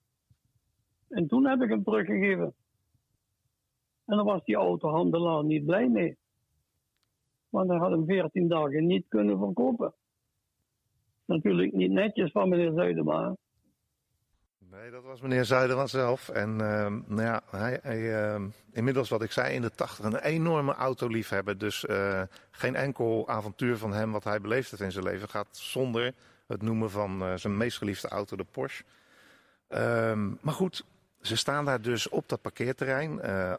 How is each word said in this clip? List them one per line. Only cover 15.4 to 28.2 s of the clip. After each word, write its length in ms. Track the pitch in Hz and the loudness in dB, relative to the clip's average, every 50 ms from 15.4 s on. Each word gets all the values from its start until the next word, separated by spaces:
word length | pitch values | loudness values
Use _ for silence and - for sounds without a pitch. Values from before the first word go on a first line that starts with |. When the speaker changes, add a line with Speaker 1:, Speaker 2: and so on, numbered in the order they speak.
| 127 | 4
Speaker 2:
Zuidema 420 | 107 131 127 131 127 127 127 139 | 6 6 6 6 4 4 2 0
zelf. 420 | 123 - 131 131 120 123 131 - - | 0 0 2 2 2 2 0 -2 -4
En, 320 | - 107 104 107 110 107 | -2 -2 0 0 0 0
ehm, 400 | 110 107 107 107 104 104 101 110 - | 0 0 2 2 0 0 -2 -4 -6
nou 160 | - 104 104 110 | -4 -2 0 0
ja, 200 | 117 117 107 - - | 0 0 -2 -4 -6
hij, 280 | - 98 104 123 127 - - | -6 -4 -4 -2 -4 -4 -4
hij, 420 | 139 117 110 113 113 110 107 107 | -6 -4 -4 -2 -2 0 0 0
ehm, 240 | 107 107 104 98 98 107 - _ - - | 0 -2 -2 -4 -8 -10 -12 _ -10 -4
inmiddels 360 | 120 113 131 135 131 131 - | 0 0 2 2 2 0 0
wat 140 | 123 110 110 | 0 -2 -2
ik 80 | 101 | -2
zei, 240 | - - 123 135 135 | 0 0 0 0 -2
in 80 | 131 117 | -2 -2
de 80 | 113 | -4
tachtig, 340 | - - - 117 - - 104 | -2 -4 -4 -4 -4 -4 -4
een 140 | 110 107 127 | -2 -2 0
enorme 560 | - 147 156 165 160 170 165 151 143 139 139 | 0 0 0 2 2 2 2 2 0 0 -2
autoliefhebber. 840 | - 127 131 127 - 123 120 113 113 104 - - 98 98 101 101 95 | 0 -2 -2 -2 -2 -2 -2 -2 -2 -2 -2 -2 -2 -2 -2 -4 -2
Dus, 280 | 104 104 98 - - | -2 -4 -4 -4 -4
eh, 360 | - 101 98 98 98 98 95 95 95 - - - _ | -2 0 0 0 0 0 -2 -4 -6 -8 -16 -20 _
geen 240 | - - - 123 131 | -8 -4 -4 -2 -2
enkel 540 | 135 135 143 131 - 123 113 113 110 110 - | -2 -2 -4 -2 -2 0 0 0 0 -2 -2
avontuur 480 | 123 110 101 107 95 - - 123 120 | -4 -4 -4 -6 -6 -4 -2 0 0
van 160 | 110 110 107 98 | 0 -2 -2 -2
hem 200 | 104 110 110 107 | -2 -2 -2 -2
wat 120 | 107 - | -4 -4
hij 160 | 107 104 107 | -2 -4 -4
beleefd 300 | 98 104 113 131 131 - | -2 0 -2 -2 -2 -4
heeft 120 | - 98 101 | -6 -6 -6
in 100 | 95 92 | -6 -4
zijn 120 | 98 92 | -4 -4
leven 240 | 92 92 95 101 104 | -4 -4 -4 -6 -8
gaat 280 | - 107 104 - - | -6 -8 -8 -8 -10
zonder 580 | - - - - 131 131 127 117 117 120 123 127 - - - - _ _ | -14 -12 -8 -4 -4 -2 -2 0 -2 -2 -2 -4 -8 -16 -20 -20 _ _
het 160 | - - 101 101 | -8 -8 -4 -2
noemen 280 | 110 113 110 110 110 | -2 0 0 0 -2
van, 320 | 95 104 104 98 95 95 92 | -2 -2 -2 -2 -2 -4 -4
eh, 120 | 92 92 | -4 -4
zijn 220 | 92 - 107 101 | -4 -4 -2 -2
meest 220 | 101 117 123 - - | 0 -2 -2 -2 -4
geliefde 300 | - 101 98 - - - | -4 -4 -4 -4 -6 -6
auto, 280 | - 98 | -4 -6